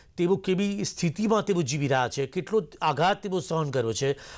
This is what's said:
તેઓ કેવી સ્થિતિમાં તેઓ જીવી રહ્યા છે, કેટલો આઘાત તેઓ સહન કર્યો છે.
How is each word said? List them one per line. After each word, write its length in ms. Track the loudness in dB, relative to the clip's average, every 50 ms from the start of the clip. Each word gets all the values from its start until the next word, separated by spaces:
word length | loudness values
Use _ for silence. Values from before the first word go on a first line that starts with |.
| -20 -10 _
તેઓ 200 | 0 2 2 2
કેવી 480 | 2 2 2 2 2 2 0 0 -2 -4
સ્થિતિમાં 600 | -4 -2 -2 -2 -2 0 0 0 2 2 2 2
તેઓ 180 | 2 0 0
જીવી 260 | 0 0 -2 -2 0 2
રહ્યા 200 | 2 2 2 0
છે, 180 | -2 -4 -4
કેટલો 360 | -4 -4 -6 -4 0 0 0 0 -2 -4 -2
આઘાત 400 | 0 0 2 2 2 2 2 0
તેઓ 180 | -2 -4 -2 -2
સહન 300 | -2 -2 -2 -2 0 0
કર્યો 220 | 0 0 0 0
છે. 200 | 0 0 0 0 0 -2 -6 -14 -18